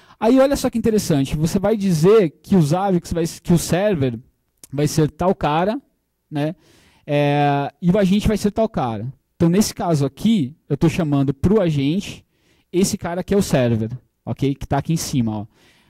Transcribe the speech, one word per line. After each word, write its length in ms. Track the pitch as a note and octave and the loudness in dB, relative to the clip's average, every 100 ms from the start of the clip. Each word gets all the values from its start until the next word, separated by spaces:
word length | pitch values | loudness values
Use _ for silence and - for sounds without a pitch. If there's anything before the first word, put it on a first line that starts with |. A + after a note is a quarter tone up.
| _ _ | _ _
Aí 180 | A3 C4 | 2 4
olha 160 | C4+ | 4
só 140 | C#4 B3+ | 2 -2
que 80 | A3+ | -2
interessante, 580 | A3+ G#3+ - D3 C3+ | 0 0 0 0 0
você 240 | D3+ D#3+ G3+ | -2 -2 0
vai 200 | G3 A3 | 0 0
dizer 640 | G3 D#3+ F3 A3+ E3+ - | 0 4 6 6 4 -2
que 120 | - | 0
o 80 | G3 | 2
Zabbix 480 | C#3+ F3+ G3+ F3 - | 4 0 0 -2 -2
vai, 140 | E3+ E3 | -4 -4
que 280 | - - | -6 0
o 40 | E3+ | 0
server 640 | - E3 G#3 E3+ C3+ A2+ - _ _ _ - | 2 0 0 0 -2 -4 -12 _ _ _ -10
vai 140 | C3+ D3 | -4 -2
ser 240 | - D3+ | 0 0
tal 240 | - F3 | 0 -2
cara, 460 | G3 D3+ D#3 F#3+ C4 - _ _ _ _ | 0 -2 0 -2 -4 -8 _ _ _ _
né? 240 | D3+ D#3 - _ _ _ _ - | -4 -4 -6 _ _ _ _ -4
É, 640 | D3 D3 D3 C#3+ C#3+ C#3+ - | 0 2 2 0 0 -4 -2
e 100 | F3 | 0
o 80 | G#3 | 2
agente 300 | F#3+ G#3 G#3 | 2 2 0
vai 80 | G#3 | 0
ser 140 | G#3 | -2
tal 180 | A3 A3 | 0 -2
cara. 380 | G3 B2+ A2 A#2+ - _ - | -2 -4 -6 -10 -14 _ -2
Então, 120 | E3+ | 2
nesse 260 | F3+ G#3+ | 2 0
caso 300 | - F#3+ D3+ | -2 -2 0
aqui, 500 | C#3 - G#3 A3+ B2+ - - | -2 -2 0 0 -2 -8 -6
eu 80 | C#3+ | 0
tô 120 | D#3+ | 0
chamando 440 | - D#3 C#3+ C#3 | 0 -2 0 0
pro 280 | C#3 F#3 A3 | 0 0 2
agente 640 | F3 D3 C#3 F3+ - - _ _ _ _ _ | 2 0 -2 -2 -6 -14 _ _ _ _ _
esse 240 | E3+ G3 G#3 | -2 -2 -2
cara 260 | F3+ F3 | -6 -8
que 100 | - | -2
é 20 | G3 | 0
o 60 | |
server, 480 | - C#3 A#2+ A2+ A2 B2 - _ | 2 0 2 0 -4 -8 -16 _
ok? 300 | - A2+ C#3 | -10 -4 -4
Que 120 | C#3 - | -4 -4
tá 120 | C#3+ | -4
aqui 140 | D3 | -2
em 40 | D#3+ | -4
cima, 420 | - C#3+ A2+ G#2+ | -2 -2 -2 -4
ó. 80 | G#2 _ _ _ | -10 _ _ _